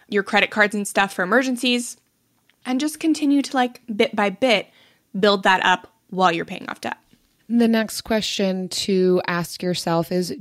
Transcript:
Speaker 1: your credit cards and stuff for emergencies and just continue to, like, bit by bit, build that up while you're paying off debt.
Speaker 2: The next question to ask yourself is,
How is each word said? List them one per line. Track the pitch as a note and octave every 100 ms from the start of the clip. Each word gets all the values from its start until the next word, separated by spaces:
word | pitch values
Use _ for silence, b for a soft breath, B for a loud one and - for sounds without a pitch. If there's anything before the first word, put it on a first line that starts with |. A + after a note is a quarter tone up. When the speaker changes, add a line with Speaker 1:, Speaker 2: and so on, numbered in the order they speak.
| _
Speaker 1:
your | G3+
credit | G3 G#3 F#3+
cards | G#3+ G#3
and | G#3 G3+
stuff | - G3
for | -
emergencies | F3+ A#3 C4 A#3+ B3+ B3 A#3+ - _ _ _ _ _ _
and | - B3+
just | D4+ D4+
continue | E4 D4+ C#4+ C#4+
to, | C4 C4
like, | B3 - -
bit | G#3 A3+ G#3+
by | G3+
bit, | F#3+ B3+ G3+ - b b b _ F#3+
build | G#3 G3
that | G3 F#3 F#3+
up | F3+ - _ _
while | F#3 F#3
you're | E3
paying | E3+ F#3+ -
off | -
debt. | - - _ _ _ _ -
Speaker 2:
The | A#3 A3+
next | A3+ G#3+ -
question | - A3 - - G3 F#3 F3+
to | - - F#3+ F#3 F3+ -
ask | F3 E3+ -
yourself | F3+ F3 F3 E3 E3
is, | F3+ F3 B3